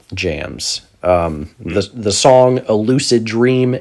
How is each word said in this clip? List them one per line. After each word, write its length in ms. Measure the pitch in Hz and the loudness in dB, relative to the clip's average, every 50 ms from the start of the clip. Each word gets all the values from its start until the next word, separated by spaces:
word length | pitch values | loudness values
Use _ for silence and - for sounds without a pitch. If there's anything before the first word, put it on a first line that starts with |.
| _ _ 101 | _ _ -8
jams. 680 | 95 92 87 76 73 67 - - - - - - - - _ _ _ | -6 -4 -4 -4 -6 -8 -10 -10 -10 -8 -8 -8 -10 -12 _ _ _
Um, 480 | - 87 90 87 85 82 78 73 76 - - - | -2 0 0 0 0 -2 -4 -8 -10 -12 -14 -14
the, 220 | - 82 85 101 95 - - | -10 -6 -4 -4 -4 -4 -6
the 200 | 123 104 104 98 | -6 -4 -4 0
song 480 | - - 143 127 127 127 127 127 127 - - | 2 4 6 6 6 6 4 2 0 0 0
A 40 | 110 | -2
Lucid 520 | 107 107 117 127 139 - - 123 117 113 | 0 0 0 0 0 0 2 0 0 0
Dream 500 | 113 107 117 120 127 131 127 127 127 127 - | 0 0 0 2 2 2 2 0 0 -2 -4